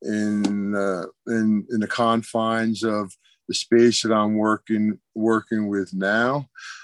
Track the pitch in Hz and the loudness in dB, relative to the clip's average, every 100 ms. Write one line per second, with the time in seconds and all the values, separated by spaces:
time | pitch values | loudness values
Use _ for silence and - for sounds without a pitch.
0 | - 107 107 104 101 101 101 101 98 90 | -6 -2 -2 0 0 -2 -2 -2 -2 -2
1 | 95 - 123 113 110 104 - 113 104 - | -6 -10 -4 0 2 0 0 -2 -2 0
2 | 117 117 113 117 113 113 113 101 110 104 | 2 0 -2 -2 0 0 -2 -2 -2 -2
3 | 98 - _ _ - - - 120 120 - | -4 -12 _ _ -8 -6 2 6 6 4
4 | 113 107 107 107 107 107 - 110 107 - | 2 2 2 2 0 0 0 0 0 -2
5 | _ 110 113 110 - 110 104 101 92 95 | _ -2 0 0 0 -2 -2 -2 -4 -2
6 | 98 110 123 143 135 - - - | 0 2 0 -2 -6 -16 -18 -18